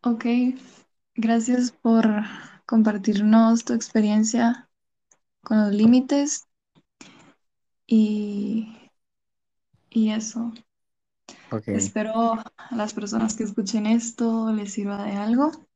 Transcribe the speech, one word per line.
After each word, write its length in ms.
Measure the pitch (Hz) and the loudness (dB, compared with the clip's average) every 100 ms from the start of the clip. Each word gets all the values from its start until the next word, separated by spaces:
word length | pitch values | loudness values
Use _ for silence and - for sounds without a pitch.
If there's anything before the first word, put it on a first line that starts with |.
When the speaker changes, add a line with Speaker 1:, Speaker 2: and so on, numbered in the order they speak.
Speaker 1:
Ok, 220 | 247 226 240 240 254 262 - - _ _ _ - | -2 -2 0 0 0 -2 -12 -20 _ _ _ -2
gracias 540 | 220 233 226 247 247 | 0 2 2 0 -2
por 360 | _ 240 226 220 208 214 - - - | _ 2 4 4 0 -6 -12 -20 -20
compartirnos 1000 | - 226 214 208 196 196 214 226 226 233 - | 0 2 4 2 -2 0 4 6 6 2 0
tu 80 | |
experiencia 960 | 233 - 220 214 214 220 233 233 254 _ _ _ _ _ _ _ _ | -6 -2 0 2 2 0 2 0 -2 _ _ _ _ _ _ _ _
con 180 | - 214 | -2 0
los 80 | 208 | 2
límites 760 | 202 226 254 262 285 285 - _ _ _ _ _ _ - - _ _ _ _ _ _ _ | 4 6 4 2 -2 -2 -6 _ _ _ _ _ _ -20 -20 _ _ _ _ _ _ _
y, 880 | 220 214 214 208 202 208 220 220 - _ _ _ _ _ _ _ _ _ _ _ | 2 2 0 -4 -6 -6 -6 -8 -18 _ _ _ _ _ _ _ _ _ _ _
y 200 | 233 220 | 0 0
eso. 420 | 214 220 233 233 220 _ _ _ _ _ _ - - - | -2 -6 -8 -10 -10 _ _ _ _ _ _ -20 -20 -10
Speaker 2:
Ok. 180 | 110 - | -10 -4
Speaker 1:
Espero 680 | - - 214 214 226 233 | -4 -2 -4 -4 -2 0
a 400 | 226 - - - | -2 -8 -20 -10
las 180 | 233 214 | -6 -6
personas 400 | - 202 220 226 - | -6 -6 -4 -4 -4
que 80 | |
escuchen 420 | 220 214 190 220 208 | -6 -6 -4 -2 0
esto 680 | 233 233 - 233 226 220 | 0 -2 -4 -2 -2 -2
les 200 | 214 202 | -4 -6
sirva 320 | - 202 202 | -8 -6 -6
de 80 | 208 | -6
algo. 400 | 202 214 240 302 - _ | -6 0 0 0 -2 _